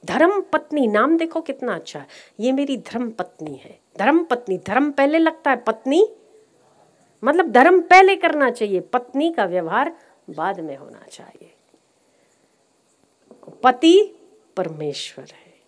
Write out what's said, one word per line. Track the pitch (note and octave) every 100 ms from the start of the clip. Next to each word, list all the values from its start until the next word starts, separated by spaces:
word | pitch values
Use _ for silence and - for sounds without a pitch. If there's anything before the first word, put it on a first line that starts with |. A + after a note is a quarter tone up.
धर्म | - C4 E4 G4+ -
पत्नी | D4+ D4+ D4+ B3
नाम | G#3 C4 E4
देखो | E4 E4
कितना | D#4+ C4 B3 F3
अच्छा | - D3+
है, | C#3+ - - _
ये | A3+
मेरी | C4 C#4 C4
धर्म | - A#3 B3
पत्नी | A3 F3+ _ D#3 C3+
है। | - - _ -
धर्म | G#3 D#4+
पत्नी, | E4+ A#3+ A#3+ F#3
धर्म | - G#3+ D4
पहले | C#4+ C#4 D#4+
लगता | D#4+ D#4+ D4+
है, | B3
पत्नी | A#3 A3 - D4 G#4+ - _ _ _ _ _ _ _ _ _ _
मतलब | A3+ D#4 E4+
धर्म | A#3 C#4 F#4
पहले | E4+ F4+ F#4+ F#4+
करना | E4+ D4+ C4+
चाहिए, | A#3+ G#3+ F#3+
पत्नी | F3+ B3 B3 C4+ D#4+
का | E4 G3
व्यवहार | F3+ E3 G3+ D4 E4 _ _ -
बाद | D#3 E3+ G3
में | D#3+ C#3
होना | D3 A2+ -
चाहिए। | - - - - _ _ _ _ _ _ _ _ _ _ _ _ _ _ _ _ _ _ - - -
पति | B3+ B3 D#4+ F4+ G#4+ - _ _ _ -
परमेश्वर | F3 D#3 D3+ C3+ - - C3
है | - _ _